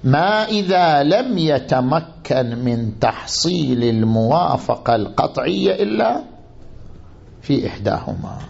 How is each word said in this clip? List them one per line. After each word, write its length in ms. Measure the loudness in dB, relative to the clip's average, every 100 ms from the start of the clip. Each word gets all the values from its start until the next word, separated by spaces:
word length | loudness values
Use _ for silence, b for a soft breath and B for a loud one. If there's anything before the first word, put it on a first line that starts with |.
ما 400 | 2 2 2 0
إذا 600 | 0 -2 0 2 4 4
لم 340 | 4 2 0 -2
يتمكن 1200 | 0 0 0 0 2 -2 -4 -18 -2 -2 0 -2 -2
من 340 | -2 -4 0
تحصيل 840 | -2 -2 -8 -4 -2 0 0 2
الموافقة 1120 | 2 2 2 2 2 2 2 0 -2 -2 2 0
القطعية 880 | 0 -2 -2 -2 -2 0 0 0
إلا 400 | -2 0 0 0 -6 -20 -20 -20 -20 -18 -18 -20 -20 -20 -20 -14
في 260 | -2 0 0
إحداهما 720 | -4 -4 -2 -4 -8 -8 -12